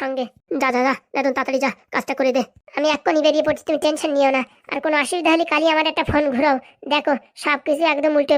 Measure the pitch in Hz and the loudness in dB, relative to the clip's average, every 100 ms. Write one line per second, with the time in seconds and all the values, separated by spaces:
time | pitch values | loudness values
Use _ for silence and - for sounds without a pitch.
0 | 269 262 247 - - 285 269 247 262 254 | -6 -6 -8 -10 -8 -4 0 0 0 -2
1 | _ - 269 269 262 262 269 - _ 254 | _ -4 -2 -2 -2 -2 -2 -4 _ -6
2 | - 269 262 254 - _ - - 302 294 | -4 -2 0 0 -2 _ -10 -2 0 0
3 | - 311 302 302 302 277 - 294 302 302 | 0 2 2 2 0 -2 -4 -2 0 -2
4 | 311 277 269 269 240 _ - 285 320 302 | -2 2 2 0 -4 _ -10 -4 0 0
5 | 277 359 320 330 339 302 320 311 311 311 | 0 0 2 2 2 0 2 2 0 -2
6 | - 302 294 247 294 262 - _ - 294 | 0 0 0 2 2 0 -4 _ -4 -2
7 | 294 277 - - 302 285 311 294 330 285 | 0 -2 -4 -6 -2 -2 0 0 0 2
8 | 311 294 285 | 2 2 2